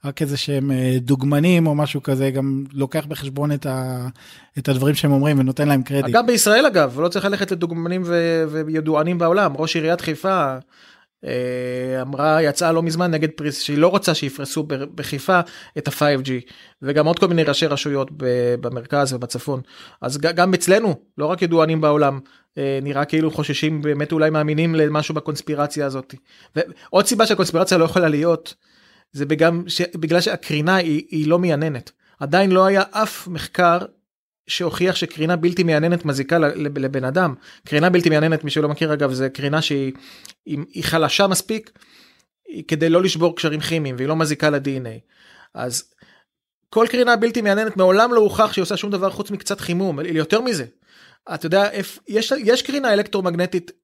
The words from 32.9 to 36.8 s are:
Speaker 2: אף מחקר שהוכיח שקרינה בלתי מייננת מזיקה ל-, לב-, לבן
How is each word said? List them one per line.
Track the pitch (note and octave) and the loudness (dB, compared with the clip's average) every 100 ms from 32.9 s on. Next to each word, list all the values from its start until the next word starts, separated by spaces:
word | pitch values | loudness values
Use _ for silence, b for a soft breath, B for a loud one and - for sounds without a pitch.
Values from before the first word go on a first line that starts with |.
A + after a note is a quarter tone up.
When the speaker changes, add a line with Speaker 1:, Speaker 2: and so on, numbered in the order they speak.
Speaker 2:
אף | G#3 G#3+ - - | -2 -4 -4 -12
מחקר | D#3+ - - F3 F3 G3 _ _ _ _ _ _ | -10 -8 2 2 2 -2 _ _ _ _ _ _
שהוכיח | - F3+ - F3+ F3+ | -4 -4 0 0 0
שקרינה | E3 - D#3 F3 | -4 -4 -2 2
בלתי | E3+ F3 | 0 0
מייננת | E3+ D3+ D#3+ F3 | 0 0 2 0
מזיקה | D#3 C3+ C3+ E3+ | -2 -4 0 0
ל-, | D3 | 0
לב-, | - D3 | -2 -6
לבן | C#3+ | -4